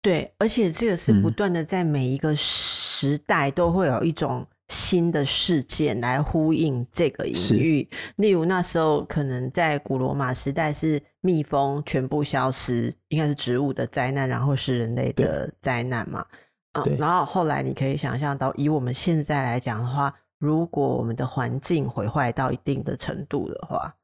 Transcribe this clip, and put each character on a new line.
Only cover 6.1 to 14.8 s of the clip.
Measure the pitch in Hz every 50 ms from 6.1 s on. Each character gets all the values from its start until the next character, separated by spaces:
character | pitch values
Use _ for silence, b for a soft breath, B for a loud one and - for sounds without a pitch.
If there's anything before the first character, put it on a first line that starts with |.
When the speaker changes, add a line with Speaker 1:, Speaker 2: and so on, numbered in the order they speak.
| 127 139 151
Speaker 1:
呼 | - - 165 156 156 160
应 | - 165 151 131 123 120 -
这 | - - 170 139
个 | - - -
隐 | 71 60
喻。 | - - - 110 - 135 165 156 139 - _
Speaker 2:
是。 | - - - - -
Speaker 1:
例 | - 202 214
如 | 190 170 160
那 | 175 190 180
时 | 175 - - 170
候 | 160 156 147 147 143
可 | - - 151 143
能 | 135 127 123 127 131
在 | - 185 170 160 147 139
古 | - - 135
罗 | 131 131 135 139
马 | 143 135 127 127
时 | - - 143 139
代 | 170 160 151
是 | 143 - - 160 151 143 b b b _
蜜 | - 185 180 156 147
蜂 | - - 139 139 139 139 143 143
全 | - - 143 131
部 | 127 - 151 139
消 | - - 135 127 131
失， | 131 - - - 123 117 117 120 - _ _ _
应 | 147 156
该 | 156
是 | 147 147
植 | - - 120 123 123
物 | 143 139 135
的 | - 123
灾 | 120 - 147 127 131
难， | 135 139 135 131
然 | 123 120 131
后 | 143 139
是 | 127 - - 127
人 | 120